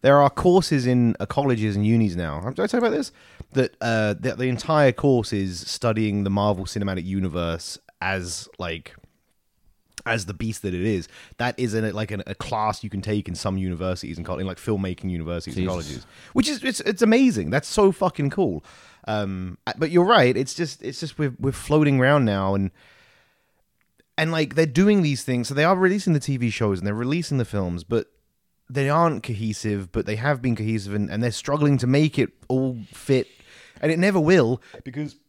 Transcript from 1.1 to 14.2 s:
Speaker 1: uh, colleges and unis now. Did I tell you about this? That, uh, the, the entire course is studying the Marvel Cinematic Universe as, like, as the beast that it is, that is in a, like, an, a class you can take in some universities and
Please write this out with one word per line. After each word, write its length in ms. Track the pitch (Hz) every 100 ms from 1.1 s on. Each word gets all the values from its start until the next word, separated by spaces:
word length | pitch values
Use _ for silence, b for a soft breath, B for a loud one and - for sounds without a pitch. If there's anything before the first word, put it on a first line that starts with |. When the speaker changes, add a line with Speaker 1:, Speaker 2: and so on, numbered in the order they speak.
| -
Speaker 1:
uh, 60 | 107
colleges 500 | - 143 120 107 101
and 100 | 104
unis 300 | 117 107 87
now. 240 | 82 73
Did 200 | 98 139
I 60 | 202
tell 120 | 247
you 60 | 226
about 100 | 277
this? 160 | 269 B B B B
That, 240 | 131 - _
uh, 320 | 113 113 107 104
the, 160 | 131 123
the 100 | 127
entire 440 | 120 - 151 139
course 420 | 117 143 123 107
is 260 | 104 95 87
studying 640 | - - 120 110 107 101
the 60 | 98
Marvel 340 | 98 104 95
Cinematic 400 | 95 110 98 92
Universe 760 | 87 95 92 82 85 82 - - _ _
as, 480 | 92 95 87 82 - -
like, 360 | 87 82 - - _ _ _ _ _ _ _ _ _ - -
as 180 | 113 90
the 80 |
beast 280 | 101 113 107
that 120 | 101
it 100 | 90
is, 220 | 101 98 80 B B -
that 220 | 120 123
is 160 | 123
in 100 | 110
a, 80 | 110
like, 180 | 101 110
an, 120 | 104 -
a 80 |
class 480 | 98 - 113 107 101
you 80 | 104
can 100 | 98
take 260 | 104 104 98
in 60 |
some 220 | 87 104 95
universities 580 | 92 85 92 90 -
and 100 | 82